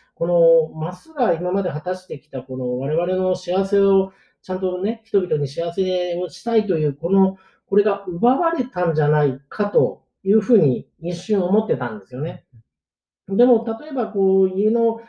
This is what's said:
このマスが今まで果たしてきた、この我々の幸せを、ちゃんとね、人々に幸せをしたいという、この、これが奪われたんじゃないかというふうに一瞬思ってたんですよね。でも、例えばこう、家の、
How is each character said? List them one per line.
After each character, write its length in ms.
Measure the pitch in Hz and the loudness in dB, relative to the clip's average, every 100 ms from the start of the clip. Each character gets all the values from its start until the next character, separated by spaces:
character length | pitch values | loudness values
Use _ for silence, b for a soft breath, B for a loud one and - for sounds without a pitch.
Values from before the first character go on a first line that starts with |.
| b | b
こ 580 | _ 170 175 165 165 160 | _ -2 4 6 4 2
の 60 | 156 | -4
マ 120 | 160 | -8
ス 180 | 190 320 | -8 -16
が 200 | 311 226 | -4 -2
今 180 | 160 180 | 0 -2
ま 100 | 190 | -2
で 80 | 190 | -2
果 100 | 143 | -4
た 140 | 180 185 | -6 -8
し 100 | - | -8
て 120 | 147 | -14
き 100 | - | -10
た、 140 | 135 | -12
こ 140 | 127 127 | -8 -6
の 220 | 127 123 | -4 -4
我 160 | 135 | -2
々 200 | 160 175 | -2 -2
の 220 | 185 185 180 | -2 -2 -2
幸 280 | - 185 | -2 -2
せ 160 | 196 202 | 0 2
を、 320 | 196 196 190 B B B | 4 2 0 B B B
ち 80 | - | -8
ゃ 40 | |
ん 60 | 185 | -4
と 200 | 190 180 | -4 -4
ね、 200 | 202 233 | -4 -6
人 160 | _ 196 | _ -2
々 160 | 175 151 | 0 -2
に 100 | 139 | -2
幸 260 | 165 170 | -4 -6
せ 440 | 175 185 180 180 175 | -2 -2 -2 -2 -4
を 120 | 180 | -6
し 140 | - | -8
た 140 | - 226 | -2 0
い 100 | 196 | 0
と 100 | 165 | 0
い 80 | 151 | 0
う、 80 | |
こ 160 | 139 170 | -2 0
の、 260 | 196 190 190 B B _ | 2 2 0 B B _
こ 100 | 196 | 2
れ 80 | |
が 200 | 208 196 185 | 2 0 -4
奪 280 | 170 233 285 | 0 2 2
わ 140 | 330 | 0
れ 140 | 349 | 0
た 220 | - 185 175 | -4 -2 0
ん 80 | |
じ 80 | 151 | 2
ゃ 60 | 147 | 2
な 160 | 151 | 2
い 160 | 147 131 _ | 2 -2 _
か 180 | - 202 | -4 0
と 360 | - 131 - _ _ | 2 0 -2 _ _
い 80 | 190 | 0
う 80 | 220 | 2
ふ 140 | 214 | 4
う 40 | 233 | 4
に 300 | 147 120 - _ | 4 0 -6 _
一 140 | 165 | -8
瞬 280 | 175 - 208 | -8 -2 -2
思 220 | 180 208 | 2 0
っ 40 | 220 | 0
て 80 | 135 | -2
た 120 | 123 | -4
ん 120 | 107 | -8
で 60 | - | -12
す 80 | |
よ 60 | 123 | -8
ね。 240 | 156 - _ 113 _ _ _ _ _ _ - | -8 -8 _ -20 _ _ _ _ _ _ -6
で 160 | 196 | 2
も、 200 | 247 233 208 220 | 4 4 0 -8
例 80 | 302 | -8
え 40 | |
ば 160 | 269 208 | -6 -4
こ 340 | 202 190 190 | 0 2 4
う、 60 | 190 | 2
家 200 | 185 214 | 2 0
の、 300 | 233 233 226 | 2 2 0